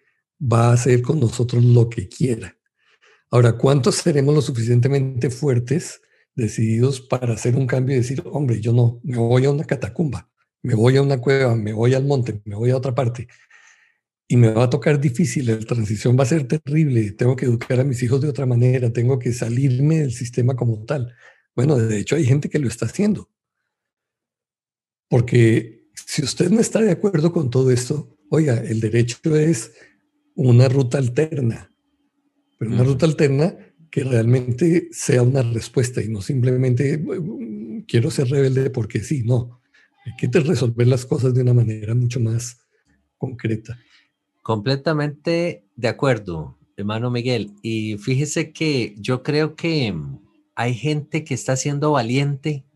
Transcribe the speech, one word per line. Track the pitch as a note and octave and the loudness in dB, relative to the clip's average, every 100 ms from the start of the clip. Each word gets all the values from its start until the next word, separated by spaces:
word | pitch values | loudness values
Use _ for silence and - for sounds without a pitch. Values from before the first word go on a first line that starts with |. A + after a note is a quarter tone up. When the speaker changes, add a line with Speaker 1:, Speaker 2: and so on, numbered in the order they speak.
| _ _ _ - | _ _ _ -8
Speaker 1:
va | B2+ A2+ A#2+ | 0 4 4
a | |
hacer | A#2+ C3+ B2 | 4 4 2
con | B2 D#3+ | 2 0
nosotros | A2+ - A#2+ A#2+ | 0 0 -2 2
lo | A#2+ A#2+ A#2 | 6 6 4
que | A2+ F#2+ | 0 -10
quiera. | - C3 A#2 - - _ _ _ _ _ _ _ | -4 -2 -2 -8 -18 _ _ _ _ _ _ _
Ahora, | A#2+ A#2 | 4 4
¿cuántos | A#2 C3+ C#3+ A#2 - | 4 2 4 2 0
seremos | F3+ D3 C3+ D3+ | 0 2 2 2
lo | |
suficientemente | B2+ A#2+ A2+ B2 B2+ C#3 C3+ B2+ C3+ | 0 -2 2 2 2 0 -2 -2 -4
fuertes, | - D3 A#2+ A#2+ D3+ - - _ _ _ - | -2 0 0 0 -4 -4 -14 _ _ _ -6
decididos | G#2+ - A2+ A2+ A#2 - | -4 -2 -2 2 0 0
para | - B2+ A#2+ | -6 -4 -2
hacer | A2 B2+ A#2+ | -2 0 0
un | B2+ | 0
cambio | C3 C3 C3 | 0 0 0
y | |
decir, | A#2+ C3+ - | 0 -4 -6
"Hombre, | D#3 C3+ G#2 | -4 -2 -2
yo | A2 | 0
no, | A#2+ A#2 - | 2 2 0
me | D3+ A#2 | -6 -2
voy | A2+ B2+ C3+ | 2 2 2
a | |
una | C#3+ | 0
catacumba, | D#3+ - G2+ - D#3 F#2 - _ _ _ | -2 -6 -4 -4 -4 -6 -12 _ _ _
me | A#2+ G#2+ | -2 2
voy | A#2+ C3+ | 4 4
a | |
una | C#3 C3 | 2 0
cueva, | C3 C3+ C3 A#2 | 0 2 2 0
me | G#2+ | -2
voy | A2 A#2+ | 0 2
al | C3 | 2
monte, | C#3 C#3 A#2 G#2 | 2 0 -2 -6
me | G#2+ G#2 | -10 -4
voy | A#2+ | 0
a | B2+ | 0
otra | C3 | -2
parte"? | B2 A#2+ A#2+ G2 _ _ _ _ _ _ _ _ _ - | -2 -2 -4 -10 _ _ _ _ _ _ _ _ _ 0
Y | B2 | 4
me | A2+ | 6
va | A2 B2+ | 4 2
a | |
tocar | D3 D#3+ C#3+ | 2 2 2
difícil, | C#3+ A#2+ D3+ D3+ B2 | 0 0 -2 -2 -2
la | A2 | -2
transición | A2 A#2 G2+ G#2+ B2+ B2+ | -2 -4 -2 -2 2 2
va | |
a | B2 | 2
ser | D#3+ B2+ | 0 0
terrible, | D#3 C3 D#3 D3+ A#2 G#2 | -4 -2 0 2 2 -2
tengo | - B2 C3 | 0 0 0
que | C3+ | 0
educar | A#2 - B2+ | -2 0 0
a | C#3+ | 0
mis | A#2+ | -2
hijos | B2 C3+ | -2 0
de | D3 | -2
otra | C3 B2+ | -2 0
manera, | A#2+ B2 B2+ B2 | 2 4 2 0
tengo | A#2+ A#2+ C3 | 0 0 0
que | B2 | -2
salirme | A#2 A#2 A#2+ C#3 B2 D3 D#3+ | -4 -4 0 0 2 2 2
del | C#3 | 0
sistema | A#2 A#2+ - A#2+ B2 | -4 -6 -2 0 0
como | A#2+ A2 | -2 -2
tal. | A2 D3 A#2+ - - _ _ - | -4 -6 -6 -12 -20 _ _ -2
Bueno, | C3+ C3+ | 2 2
de | A2+ G#2 | 0 -2
hecho | - D3 | -2 0
hay | B2+ | 2
gente | C#3+ E3 | 2 0
que | D3+ | -2
lo | A#2 | -4
está | - A#2 | -4 -6
haciendo. | - G#3 F#3+ - _ _ _ _ _ _ _ _ _ _ _ _ _ _ _ _ _ _ | -2 0 -2 -8 _ _ _ _ _ _ _ _ _ _ _ _ _ _ _ _ _ _
Porque | B2+ A#2+ B2 A2+ A2+ - - _ | 0 4 4 6 4 -2 -12 _
si | - - - | -20 -8 -6
usted | B2+ - F3+ | -4 -2 2
no | A3 | 2
está | - G#3 | 2 2
de | A3 | 2
acuerdo | D#3+ G#3 E3 E3 | 2 0 2 0
con | E3+ C3 | 0 0
todo | C3 C3 | 2 2
esto, | A#2+ - D3+ - _ _ | 2 0 -6 -8 _ _
oiga, | D3+ D3+ A#2 | 0 2 0
el | G#2+ A2 | -2 -2
derecho | G#2+ A#2 A#2+ - E3 D3+ | 0 0 0 -2 0 2
es | D#3 E3 - - - _ _ _ _ - | 2 0 -4 -18 -20 _ _ _ _ 0
una | B2+ A#2+ C3 | 6 6 6
ruta | C3+ B2 C#3+ | 4 0 0
alterna, | B2 - D#3 D3+ A#2+ G#2 - _ _ _ _ _ _ _ _ _ | -2 -2 -2 -2 -4 -4 -12 _ _ _ _ _ _ _ _ _
pero | G#2+ | -4
una | A#2+ | 2
Speaker 2:
Ujú. | B2+ | 2
Speaker 1:
ruta | C3 E3 | 2 0
alterna | D#3 C#3+ C3+ E3+ - - _ _ | 2 2 2 0 -2 -16 _ _
que | - | -4
realmente | C3 A#2 A2+ B2+ B2 A#2 E3 E3+ - | 0 2 4 2 0 0 2 2 0
sea | - - B2+ | -4 0 4
una | B2 C#3 | 4 2
respuesta | A#2+ A2+ - C#3 A#2+ A#2 | 0 -4 -4 -2 -2 -2
y | G#2+ | -6
no | G#2+ | -6
simplemente, | G2 C3+ B2+ B2+ C3 A#2+ C#3 D#3 | -4 -2 0 2 2 2 0 -2
"Bueno, | F3+ A3+ E3 A#3 A3+ G#3 A3+ A3 - | -4 -6 -8 -8 -10 -12 -12 -12 -2
quiero | B2 A2+ | 0 0
ser | C3 B2 | -2 0
rebelde | C#3+ C3+ C3 C3 | 0 2 0 -2
porque | B2 G#2+ A2+ | -4 -4 -6
sí", | - C#3+ | -4 -4
no. | A2+ B2 A#2+ - _ _ _ _ - | 0 -2 -2 -12 _ _ _ _ -18
Hay | - | -8
que | B2 | -2
te-, | F3+ | 0
resolver | D3 C#3 B2+ A#2 A#2+ | 0 0 0 2 2
las | C3 - | 2 0
cosas | - C3 | -2 0
de | B2 | 2
una | B2 | 2
manera | A#2+ A2 A2 G#2+ A#2+ | 2 2 -2 -4 -2
mucho | A#2+ B2+ | -2 -2
más | A2+ A#2 - - _ _ _ _ _ _ | -2 -2 -6 -14 _ _ _ _ _ _
concreta. | C3 A#2+ A2+ A2 - - _ _ _ _ _ _ | -10 -8 -6 -6 -8 -18 _ _ _ _ _ _
Speaker 2:
Completamente | - A2 A2+ C3+ E3 D3+ D3 C#3+ - E3+ E3+ - _ - | -6 -4 -2 -2 -2 -2 -2 -6 -4 -2 -4 -8 _ -6
de | A#2 | -4
acuerdo, | G#2 C#3 A2+ G2 D#2+ C#2+ - _ - | -2 0 0 -4 -10 -10 -16 _ -10
hermano | G2+ A2 B2 | -8 -6 -4
Miguel. | B2 B2 A#2+ G2+ - | -4 -2 -4 -6 -10
Y | A2+ A2+ G#2+ G#2 | -8 -6 -6 -6
fíjese | A#2 C3 D3 E3 D#3 | -4 -2 -2 -4 -6
que | - D#3+ C3+ G#2+ - | -4 -4 -2 -4 -6
yo | G#2 B2+ | -6 -4
creo | C#3 D3 D#3 - | -2 -2 -2 -4
que, | E3+ D#3 A2+ | -4 -2 -2
mm, | E2+ C#2+ C2+ _ _ _ | -4 -8 -14 _ _ _
hay | - A#2+ | -6 -4
gente | A2+ C#3+ D3+ C#3 D#3+ | -4 -4 -4 -4 -8
que | D#3 | -6
está | B2 - C3 | -6 -4 -4
siendo | D3 C#3+ D3+ | -4 -2 0
valiente, | C#3+ A2+ C3 C#3+ C3+ D#3 C#3+ - | 0 0 0 -2 -4 -6 -8 -10